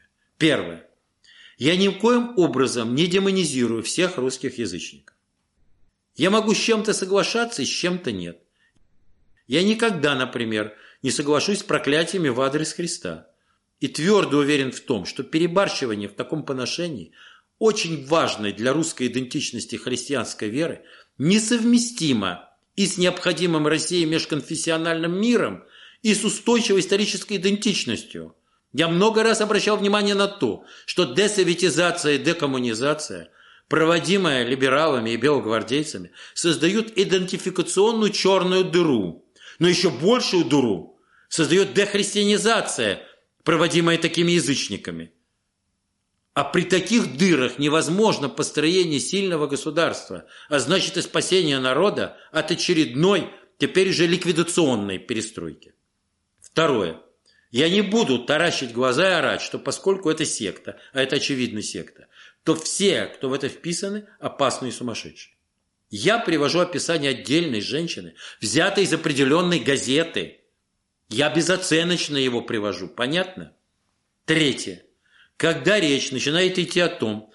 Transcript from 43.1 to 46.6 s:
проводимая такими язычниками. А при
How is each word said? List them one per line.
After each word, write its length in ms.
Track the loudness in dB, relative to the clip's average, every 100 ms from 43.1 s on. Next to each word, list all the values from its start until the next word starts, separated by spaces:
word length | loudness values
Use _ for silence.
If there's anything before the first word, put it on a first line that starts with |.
| _ _ _
проводимая 560 | 0 2 4 2 2 2
такими 320 | 0 0 2
язычниками. 800 | 2 2 -2 -4 -8 -8 -12 -14 _ _ _ _ _ _ _ _ _ _ _ _
А 100 | -4 0
при 180 | 0